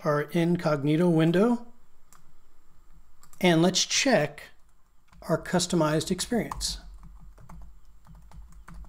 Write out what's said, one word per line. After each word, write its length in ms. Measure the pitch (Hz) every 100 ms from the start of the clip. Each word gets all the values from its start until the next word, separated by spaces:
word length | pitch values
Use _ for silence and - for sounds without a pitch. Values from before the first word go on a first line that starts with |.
our 180 | 160 147
incognito 840 | 147 175 170 175 165 151 143 156 180
window. 580 | 160 165 175 233 233 - - - - - - - - - - - - - - - - - -
And 220 | 185 160
let's 220 | 175 180
check 600 | - - 269 202 151 - - - - - - - - -
our 180 | - 160
customized 720 | - 180 175 175 151 156 151
experience. 680 | 180 - 233 143 - - - - - - - - - - - - - - - - - - - - - - -